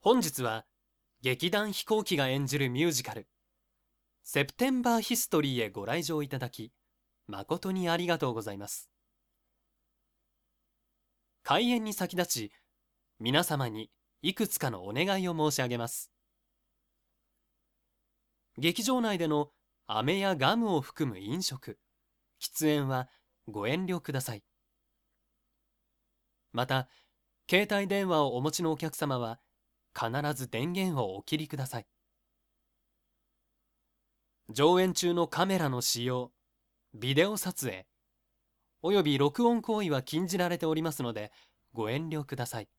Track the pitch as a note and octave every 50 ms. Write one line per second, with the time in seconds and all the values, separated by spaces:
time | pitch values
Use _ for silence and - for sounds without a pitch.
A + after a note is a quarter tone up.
0 | _ G3+ A#3+ B3+ G#3 E3 C3+ - B2+ A#2 A2 A2 - _ _ _ _ _ _ _
1 | _ _ _ _ - B2+ B2+ B2 - F3+ F#3+ G#3 G#3 G#3+ G3 - - - A3 G#3+
2 | G3 - F#3+ C#3+ C#3 C3 C3 C#3 C#3+ C3 C3+ D3 C#3 C3 B2 B2+ D#3+ F3 D#3 B2+
3 | B2+ - - A2 G2+ _ _ _ _ _ _ _ _ _ _ _ _ _ _ _
4 | _ _ _ _ _ - - C#3+ C#3 C#3 - - A#3+ C4+ C4 B3+ A#3+ B3 A#3 A#3
5 | A3 - B3 A3+ - - - E3 C#3+ C#3 C3 A#2+ A2+ G#2 F#2+ G#2+ G2 G2+ B2+ E3+
6 | E3 C#3 E3 D3+ D3 C#3 C#3+ C3 B2+ - - - A2+ A2+ _ _ _ _ _ _
7 | _ _ _ _ _ - G2+ G2 G2 - D#3 F3 - F#3+ F#3 F#3+ F3+ E3+ E3 E3+
8 | F3 E3+ E3+ D#3 D3+ C3 A#2+ A2 G#2+ G#2+ G2+ G2 G2+ - - - - _ _ _
9 | _ _ _ _ _ _ _ _ _ _ _ _ _ _ _ _ _ _ _ _
10 | _ _ _ _ _ _ _ _ _ _ _ _ _ _ _ _ _ _ _ _
11 | _ _ _ _ _ _ _ _ _ - C#3+ E3+ A#3+ A#3+ B3 A#3+ - G#3+ G3+ -
12 | F#3 F3 - F3 F3 F3 - - A2 G#2 _ _ _ _ _ _ _ _ _ _
13 | _ _ _ _ A2+ A2+ C3+ D3+ E3+ - D#3+ C#3 C3+ A#2+ G#2+ G#2+ A2 - _ _
14 | _ _ _ _ - D#3+ F#3+ - A3+ G3 - - - C3+ A2+ F#2 F2+ G2 G#2 C3
15 | E3+ G3 G3 F#3+ F#3 F3+ E3+ D#3+ D3+ D3+ C#3+ - C3 B2+ A#2+ A#2+ A#2 A#2 - -
16 | - - _ _ _ _ _ _ _ _ _ _ _ _ _ _ _ _ _ _
17 | _ _ _ _ _ _ _ _ _ _ _ _ _ _ _ _ _ _ _ _
18 | _ _ _ _ _ _ _ _ _ _ _ - C3 E3 E3+ - A3 C4 C4 B3+
19 | A#3+ A3 G#3 F3 E3 D#3 D3+ D3 D3 C#3+ _ _ _ _ _ _ _ _ G#2+ A2
20 | A#2 C#3 F3+ G3 G3 G3 F#3+ D3 C3 C#3 G3+ A#3 A#3 G#3+ F#3 D3+ C3+ - - -
21 | D#3+ C3 G#2+ F#2 G2 G2+ C3 F3+ F#3 - C#3 C3 - - G#2+ _ _ _ _ _
22 | _ _ _ _ _ _ _ _ - - - - D3+ D3+ D3+ D3 C#3+ C3+ C3+ B2+
23 | B2+ - _ _ _ _ _ _ _ - G#2 G#2 G2+ A2+ C#3 F3 F#3+ F3+ F#3 E3+
24 | - - C#3 C3+ B2+ - A2+ G#2 _ _ _ _ _ _ _ _ _ _ _ _
25 | _ _ _ _ _ _ _ _ _ _ _ _ _ _ _ _ _ _ _ _
26 | _ _ _ _ _ _ _ _ _ _ - A#2 B2+ C3 C3+ C3 B2+ _ _ _
27 | _ _ _ _ _ _ _ _ _ - - F#3 G3+ G3+ G#3+ G3+ G3+ F#3 G3 G3+
28 | G3 F#3 F3 D#3 D3 C3+ A#2+ B2 C3 D#3 D3+ - F3 D#3+ D#3 - - D#3 - -
29 | D#3+ D3 C3+ B2+ A#2+ A2+ A2+ - _ _ _ _ _ _ _ _ _ _ _ -
30 | B2 A2+ A#2 C#3 D3 D3 D3 C#3 C3 A#2+ - A2+ B2+ E3+ F3+ F#3 F#3+ F#3 E3 C#3
31 | A#2+ G2 F#2 G2 - - - D#3 D#3 D3 - C#3 C3 C3 - B2 G#2+ _ _ _
32 | _ _ _ _ _ _ _ _ _ _ _ _ _ _ _ _ _ _ _ _
33 | _ _ _ _ _ _ _ _ _ _ _ _ _ _ _ _ _ _ _ _
34 | _ _ _ _ _ _ _ _ _ - A2+ A#2 C#3+ D#3+ F3+ F#3 F#3 F#3 F3+ -
35 | - F3 F3 F3 E3+ D#3+ - D3+ F3 F#3+ G3 F#3 E3 C#3+ C3 B2 A#2+ - - A#2+
36 | A#2+ B2+ B2+ B2 B2 B2 _ _ _ _ _ _ _ _ _ _ _ _ _ A2+
37 | G#2+ B2+ C3+ C#3+ E3+ G3+ A3 G3 - F#3+ F3+ - C3+ B2 F#2 F#2 F#2 _ _ _
38 | _ _ _ _ _ _ _ _ _ _ _ _ _ _ _ _ - E3 G3+ G3+
39 | E3+ D3+ C#3+ C3+ C#3 D3 C#3+ - A#3+ A#3 A#3+ A3+ A3 - A3 G#3+ G#3 E3+ D3 C3
40 | B2+ - - D#3 F#3 F3 F3+ G3 F3+ F3 F3 E3+ - D#3+ D#3+ D#3+ D#3+ E3 D3 -
41 | C3 A#2+ A2+ G#2+ G#2 G#2 _ - - _ _ _ _ _ _ A2+ A#2 A2 A#2 C#3+
42 | E3 D#3+ D#3 D3+ D3 C#3 - C3 C3 - - A#2 G2+ _ _